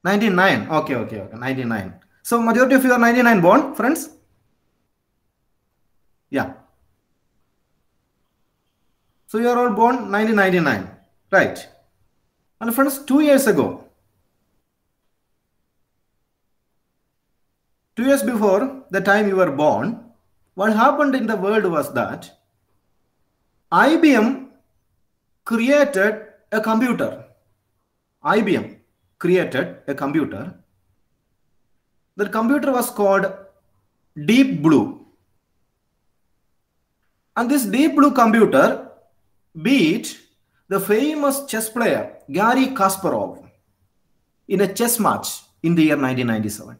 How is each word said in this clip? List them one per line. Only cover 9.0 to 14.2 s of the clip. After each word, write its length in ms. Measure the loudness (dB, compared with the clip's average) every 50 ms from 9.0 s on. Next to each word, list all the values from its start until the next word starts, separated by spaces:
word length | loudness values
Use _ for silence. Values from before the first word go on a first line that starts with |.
| _ _ _ _ _
So 100 | _ -4
you 120 | -2 0 0
are 80 | 0
all 160 | 0 0 0 2
born 340 | 2 2 2 2 -2 -4 -4
nineteen 280 | -2 -2 0 0 2
ninety-nine, 520 | 2 2 2 2 2 0 0 -2 -2 -6 -12 -18 _ _ _ _ _ _ _
right? 360 | 2 2 2 2 -4 -10 -18 -20 _ _ _ _ _ _ _ _ _ _ _ _ _ _ _ _ _ _
And 120 | -8 -4 0
friends, 260 | 0 0 0 -2 -8
two 200 | -4 0 2 2
years 260 | 4 4 4 4 4
ago, 380 | 2 2 2 0 -2 -4 -10 -20 _ _ _ _ _ _ _